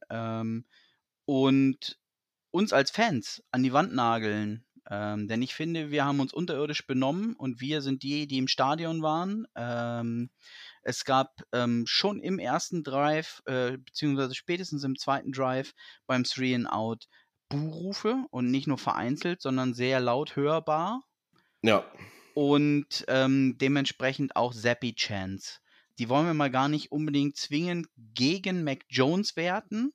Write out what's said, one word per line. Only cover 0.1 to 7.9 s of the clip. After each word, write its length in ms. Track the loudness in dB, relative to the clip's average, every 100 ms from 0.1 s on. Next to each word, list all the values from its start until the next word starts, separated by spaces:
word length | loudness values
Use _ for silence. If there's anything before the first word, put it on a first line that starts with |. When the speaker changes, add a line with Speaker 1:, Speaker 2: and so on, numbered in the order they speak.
Speaker 1:
ähm, 560 | -6 -4 -4 -4 -6 -8 _ _ _ _ _
und 760 | -2 4 6 6 6 2 -6 -12 _ _ _ _ _
uns 200 | 0 2
als 200 | 4 2
Fans 500 | 2 0 0 -4 -12 _
an 140 | 0
die 80 | 2
Wand 200 | 4 2
nageln. 680 | 2 2 2 0 0 -2 -6 _ -20 -10
Ähm, 380 | -6 -4 -4 -2
denn 160 | -2
ich 120 | -2
finde, 360 | -4 -4 -4 -2
wir 140 | 0
haben 160 | 2 2
uns 120 | 0
unterirdisch 540 | -2 -4 -2 -2 -4 -2
benommen 480 | 0 0 0 -2
und 260 | -4 -6 -6
wir 220 | -4 -2
sind 220 | -2